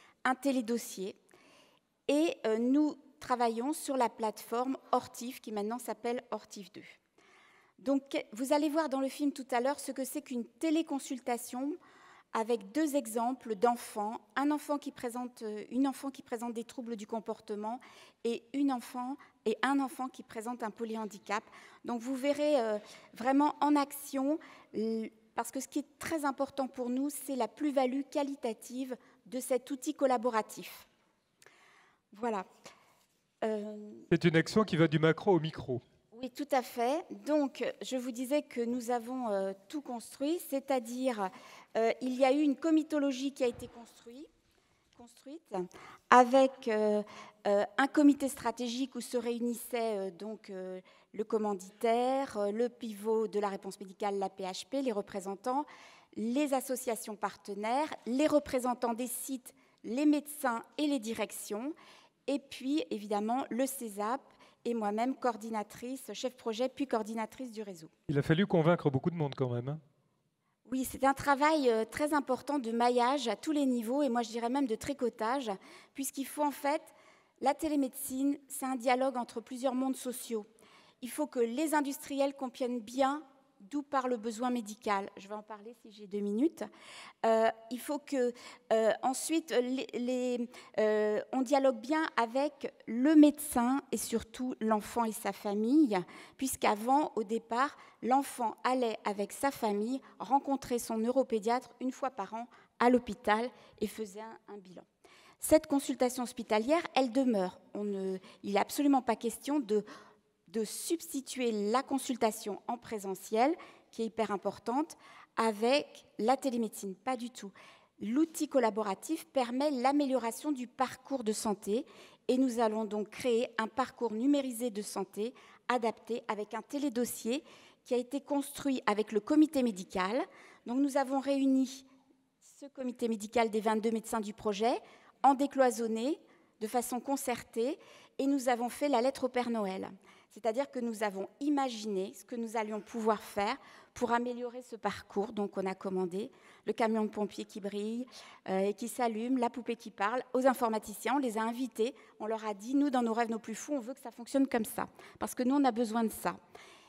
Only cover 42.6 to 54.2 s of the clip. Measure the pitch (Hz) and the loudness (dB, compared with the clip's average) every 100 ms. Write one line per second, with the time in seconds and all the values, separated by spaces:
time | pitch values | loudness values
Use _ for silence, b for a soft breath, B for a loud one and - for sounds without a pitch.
42.6 | 330 311 302 302 277 254 277 277 247 240 | 4 4 4 0 0 0 -4 -2 -2 -2
43.6 | 240 240 226 - 233 247 311 _ _ _ | -10 -16 -20 -20 -20 -20 -20 _ _ _
44.6 | _ _ _ - 240 - 269 311 - 196 | _ _ _ -20 -20 -20 -16 -16 -8 -6
45.6 | 180 B B B - 247 247 262 269 - | -6 B B B 8 10 10 8 6 4
46.6 | - 214 214 208 208 B B - 208 202 | -2 2 4 2 0 B B -6 2 2
47.6 | - - 277 - 285 277 269 - 240 226 | 2 2 2 8 8 8 2 -4 -4 -4
48.6 | 247 240 262 240 233 247 233 233 240 226 | -4 -4 -6 -6 -6 -4 -2 -2 -2 -4
49.6 | - 240 226 208 190 170 202 214 - 190 | -6 -4 -2 -2 -4 -8 -10 -12 -12 -10
50.6 | 185 185 b b b - 214 226 208 196 | -10 -10 b b b -8 -2 0 0 -2
51.6 | 190 - 233 233 247 269 269 214 208 208 | -6 -2 2 2 2 0 -2 -2 -2 0
52.6 | 240 240 233 202 214 220 214 202 208 190 | -2 -4 -12 -6 0 0 0 0 -2 -4
53.6 | 196 - 190 185 208 202 | -10 -12 -14 -6 -4 -2